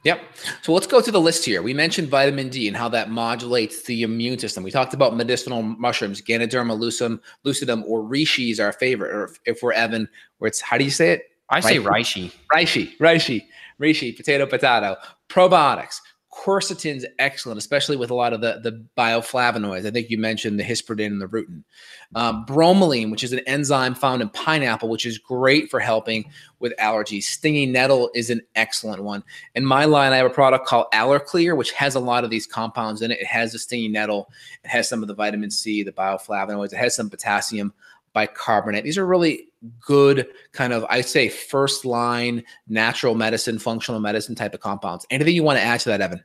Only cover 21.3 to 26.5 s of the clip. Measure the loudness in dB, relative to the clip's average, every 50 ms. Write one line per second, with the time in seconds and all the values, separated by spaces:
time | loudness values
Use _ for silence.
21.3 | -6 -6 -6 -8 -14 -20 -20 _ _ -20 -20 -20 -20 -20 -20 _ -4 -2 -2 -2
22.3 | -2 -4 -8 -2 2 4 6 6 8 6 6 4 4 2 0 -2 -4 -6 -4 -4
23.3 | -4 -4 -4 -2 -2 -2 2 2 2 2 2 0 0 0 0 0 2 0 -4 -4
24.3 | -6 -4 0 0 2 2 2 0 0 -2 -2 -4 -4 -4 -4 -6 -8 -10 _ -6
25.3 | -4 2 4 4 4 4 2 0 -2 -2 0 2 0 0 0 -2 -4 -4 -4 -8
26.3 | -18 -20 -20 -20